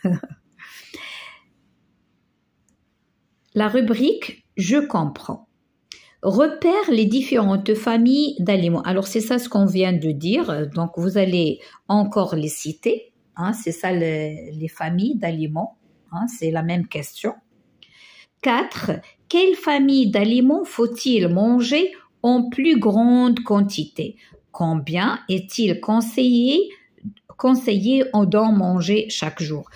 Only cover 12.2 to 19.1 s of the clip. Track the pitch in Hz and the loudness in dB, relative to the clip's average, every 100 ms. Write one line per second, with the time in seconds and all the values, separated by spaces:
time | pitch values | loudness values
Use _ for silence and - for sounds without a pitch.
12.2 | 185 160 151 - 151 156 233 220 - _ | -2 -2 -4 -6 -10 -6 -2 -4 -6 _
13.2 | _ - 185 226 165 165 185 180 165 156 | _ -8 -6 -4 -6 -6 -4 -2 -2 -4
14.2 | 151 156 156 156 160 - 160 175 226 240 | -6 -10 -14 -10 -10 -8 -6 -2 -2 -2
15.2 | 170 160 156 156 226 - _ _ _ 170 | -4 -4 -6 -6 -8 -12 _ _ _ -8
16.2 | 240 - 160 160 165 175 - 151 143 - | -8 -6 -4 -2 -2 -2 -4 -8 -12 -8
17.2 | 220 - _ _ _ _ _ _ - - | -8 -8 _ _ _ _ _ _ -20 -20
18.2 | _ _ 262 240 - - 208 - - | _ _ -2 0 -2 -6 -6 -6 -8